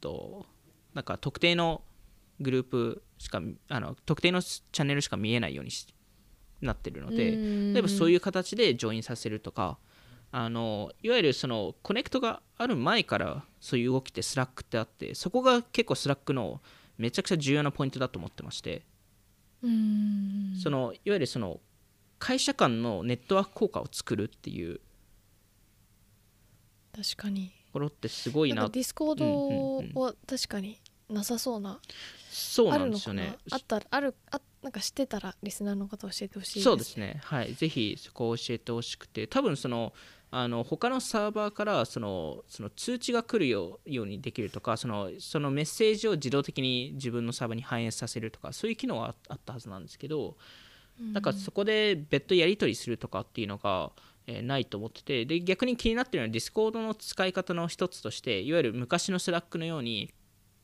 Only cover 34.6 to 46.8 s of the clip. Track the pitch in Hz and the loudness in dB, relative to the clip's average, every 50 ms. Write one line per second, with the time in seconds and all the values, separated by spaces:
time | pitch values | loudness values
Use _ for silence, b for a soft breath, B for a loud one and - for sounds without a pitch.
34.6 | - 269 - 202 - - - - 262 - 220 196 - 190 - - 208 202 - - | -12 -10 -6 -6 -6 -4 -2 -2 -2 0 -2 -6 -6 -8 -10 -10 -10 -10 -6 -4
35.6 | 202 202 202 196 202 202 214 - 202 190 - - 208 196 - 202 185 - - 202 | -2 -2 -2 -2 -4 -6 -8 -10 -10 -8 -6 -8 -8 -8 -10 -10 -10 -6 -2 4
36.6 | 196 240 175 110 113 - - 113 101 101 - 143 - - 156 123 113 117 123 - | 6 6 6 6 2 -4 -6 -6 -6 -6 -6 -8 -6 -4 -2 -2 -2 -4 -2 -2
37.6 | 160 160 - 135 107 101 95 - - - - - 117 113 117 - - - 117 - | -2 0 2 0 0 0 -2 -6 -10 -14 -6 -4 -2 -2 -2 -2 -2 -4 -6 -4
38.6 | - 123 117 117 - - - - - - - 107 110 - - 269 285 202 139 - | -4 -4 -4 -4 -4 -6 -10 -12 -14 -10 -8 -8 -6 -2 0 2 2 2 0 0
39.6 | - 127 120 117 113 107 B B B B B B B _ - 127 120 120 120 117 | -2 -2 -2 -2 -2 -4 B B B B B B B _ -4 -2 -2 0 0 -2
40.6 | 117 - 160 - 233 247 262 254 - - - 208 208 214 214 214 208 208 - - | -2 -2 -2 0 0 0 0 -2 -2 -2 0 0 0 0 0 -2 -2 -2 -2 -2
41.6 | 208 214 190 135 117 - - 123 110 101 95 87 78 76 64 - - - - - | 0 2 2 2 2 0 -2 -4 -4 -4 -4 -4 -4 -6 -8 -10 -14 -16 -12 -10
42.6 | 104 104 - - - 240 254 240 - 254 240 233 233 - 240 208 151 123 107 98 | -10 -10 -10 -6 -4 -4 -4 -2 0 0 0 0 0 2 2 4 4 4 4 2
43.6 | 85 90 - - _ 156 139 120 104 98 104 131 - 117 - 123 104 92 - 101 | 0 -4 -8 -12 _ -6 -4 -4 -4 -4 -6 -6 -8 -6 -4 -4 -4 -4 -6 -4
44.6 | - 123 110 - - 120 104 104 98 90 92 - - - - 147 147 139 139 147 | -2 -2 -2 0 -2 -4 -2 -4 -4 -6 -8 -10 -8 -4 -2 0 0 0 0 0
45.6 | 151 - - - 220 220 220 214 226 214 185 151 135 120 139 139 139 - - 135 | -2 -2 2 4 4 4 4 4 2 0 0 0 0 2 2 2 0 0 -2 -2
46.6 | 131 131 123 123 | 0 0 0 0